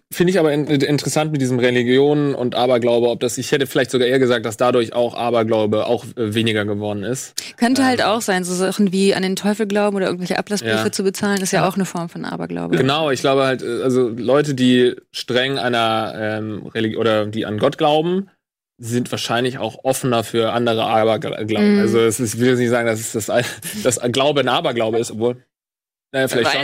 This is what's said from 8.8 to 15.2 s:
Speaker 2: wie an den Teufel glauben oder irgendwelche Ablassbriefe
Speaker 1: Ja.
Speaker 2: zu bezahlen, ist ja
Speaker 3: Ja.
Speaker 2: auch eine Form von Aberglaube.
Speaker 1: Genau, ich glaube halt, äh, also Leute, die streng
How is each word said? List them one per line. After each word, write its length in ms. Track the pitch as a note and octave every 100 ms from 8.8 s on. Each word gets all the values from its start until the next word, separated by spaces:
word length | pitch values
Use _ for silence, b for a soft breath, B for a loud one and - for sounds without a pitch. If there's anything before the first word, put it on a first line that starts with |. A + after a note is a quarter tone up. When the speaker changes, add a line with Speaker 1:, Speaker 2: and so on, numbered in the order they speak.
| G3+
Speaker 2:
wie 240 | F#3+ G3 F#3
an 60 |
den 100 | F#3+
Teufel 320 | F#3+ G3+ G#3 G#3
glauben 300 | G3+ G#3 G3
oder 100 | F#3+
irgendwelche 320 | F3+ F3 F#3+
Ablassbriefe 360 | - G#3 A2+ A2
Speaker 1:
Ja. 160 | G#3
Speaker 2:
zu 100 | -
bezahlen, 400 | F#3+ F#3+ G3+ G3
ist 80 | F#3
ja 120 | F#3+
Speaker 3:
Ja. 60 | F3
Speaker 2:
auch 60 |
eine 120 | F#3 F#3
Form 220 | F3 E3+
von 160 | E3+
Aberglaube. 520 | F2 F3 - - - E3+
Speaker 1:
Genau, 340 | C3 D3 D#3
ich 100 | B2+
glaube 220 | C#3+ C3+
halt, 200 | C3+ B2+
äh, 180 | - A#2
also 280 | B2+ B2+ B2
Leute, 440 | A#2 A2+ C#3 D3+
die 400 | C3 B2+ B2 B2 - _
streng 480 | -